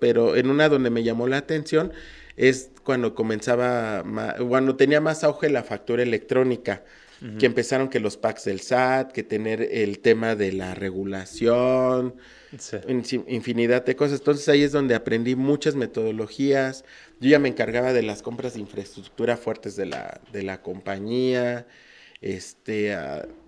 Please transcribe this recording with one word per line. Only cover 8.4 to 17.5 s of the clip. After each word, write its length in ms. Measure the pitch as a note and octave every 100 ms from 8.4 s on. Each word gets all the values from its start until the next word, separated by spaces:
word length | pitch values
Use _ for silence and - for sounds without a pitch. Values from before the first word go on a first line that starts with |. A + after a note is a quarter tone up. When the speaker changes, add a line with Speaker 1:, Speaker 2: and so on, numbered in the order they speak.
| -
Speaker 1:
del 140 | F#2+
sat, 520 | - B2 B2+ C3 C3
que 120 | -
tener 380 | A2 G#2+ G#2+ A2 A2+
el 260 | G#2+ G#2 G2+
tema 360 | A#2+ A2+ A2+ A2
de 160 | G2
la 240 | F#2+ F#2 F2+
regulación, 1400 | F#2+ F#2 G2 G2 F#2 - A2+ A#2+ B2+ B2+ B2+ B2+ B2+ B2 - - - A2+
Speaker 2:
Sí. 180 | - G#2+ -
Speaker 1:
inci-, 360 | B2+ A#2 B2+ -
infinidad 560 | A#2+ A#2+ A#2 A#2 B2
de 120 | B2+ C3
cosas. 240 | D3 C#3
Entonces 280 | C#3+ D3 C#3+
ahí 120 | C#3+
es 100 | C#3+
donde 220 | C#3+ C3+ A2+
aprendí 400 | - A2+ A#2 B2+
muchas 400 | C3+ C#3+ D#3 C#3+
metodologías. 1080 | A2+ - A2 A2 G#2+ - C#3 C#3 C3 C3 - - - -
Yo 100 | C3
ya 100 | D3+
me 100 | C#3